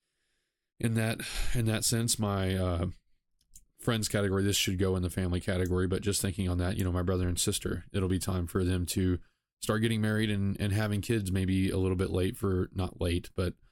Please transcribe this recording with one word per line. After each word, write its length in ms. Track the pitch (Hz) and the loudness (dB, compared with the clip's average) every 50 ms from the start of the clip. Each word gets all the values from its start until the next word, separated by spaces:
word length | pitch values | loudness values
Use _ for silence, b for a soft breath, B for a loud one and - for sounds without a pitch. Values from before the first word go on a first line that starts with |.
| _ _ _ _ _ _ _ _ _ _ _ _ _ _ _ - | _ _ _ _ _ _ _ _ _ _ _ _ _ _ _ -4
in 140 | - 117 113 | -2 0 0
that, 260 | 113 113 110 117 - - B B B B B B | 2 0 0 -2 -4 -6 B B B B B B
in 120 | 123 113 | 2 2
that 180 | 110 110 107 104 | 2 0 0 0
sense, 340 | - 120 113 117 117 - - | 0 0 0 0 0 0 0
my, 380 | 110 104 101 98 95 92 95 | 0 0 0 0 0 0 0
uh, 300 | 92 92 92 87 85 87 90 - - _ _ _ _ _ _ _ _ _ _ - - - _ _ - | 0 0 0 0 0 -2 -4 -6 -8 _ _ _ _ _ _ _ _ _ _ -20 -20 -20 _ _ -6
friends 300 | - - 120 113 104 - | -2 0 0 0 0 0
category, 340 | - 107 101 98 92 98 98 | 0 0 0 2 2 2 2
this 140 | 101 98 | 2 2
should 220 | - - - 98 92 | 2 0 0 0 0
go 180 | 98 95 92 | 2 2 2
in 60 | 92 90 | 0 0
the 60 | 90 | -2
family 280 | - - 92 90 87 90 | -2 -2 -2 0 -2 -2
category, 480 | - - 95 90 92 87 90 90 92 | -2 -2 0 0 0 0 2 0 2
but 160 | 90 90 - - | 0 0 -2 0
just 180 | 101 101 - | 0 -2 0
thinking 280 | - 98 87 - 98 90 | 0 -2 -2 -2 -2 -2
on 100 | 87 87 | 0 0
that, 180 | 90 87 - | 0 -2 0
you 60 | - 98 | 0 0
know, 80 | 92 | 0
my 120 | 87 90 87 | 0 0 0
brother 260 | 90 92 90 90 90 | 0 0 0 0 0
and 100 | 87 - | 0 0
sister, 460 | - 107 101 - - - - 87 - - - | 0 0 -2 -2 -2 -4 -6 -6 -8 -6 -4
it'll 160 | 101 95 90 | -2 0 0
be 100 | 95 90 | 0 0
time 300 | - - 92 90 87 82 | 0 -2 -2 -2 -2 -2
for 160 | - 98 92 | 0 0 2
them 200 | 90 92 90 90 | 2 2 0 0
to 340 | 85 - 98 95 92 90 90 b b b b b b b - | -2 0 2 2 2 2 0 b b b b b b b -10
start 200 | - - 110 107 | -2 -2 0 2
getting 200 | 110 113 113 110 | 2 2 2 2
married 280 | 107 110 107 107 110 107 | 2 2 2 2 2 0
and, 300 | 104 101 98 98 98 - | 0 0 0 0 0 0
and 140 | 98 104 98 | 0 0 0
having 280 | 107 110 104 104 101 | 0 0 0 0 -2
kids, 300 | 95 - 117 113 98 95 | 0 0 0 0 0 0
maybe 400 | 90 98 95 92 95 95 95 95 | 0 0 2 2 2 2 2 2
a 60 | - 95 | 2 2
little 180 | 92 92 92 | 2 2 2
bit 140 | 90 95 92 | 0 0 0
late 260 | - 95 92 95 - | 0 0 0 0 -2
for, 320 | - - 98 95 92 92 - - | -2 -2 0 2 0 0 -2 -2
not 260 | 95 92 87 - - | -4 -4 -4 -2 -4
late, 300 | - 90 85 90 - - - | -2 0 0 0 -2 -4 -6
but, 180 | - 95 90 - _ - - | -4 -4 -4 -4 _ -16 -20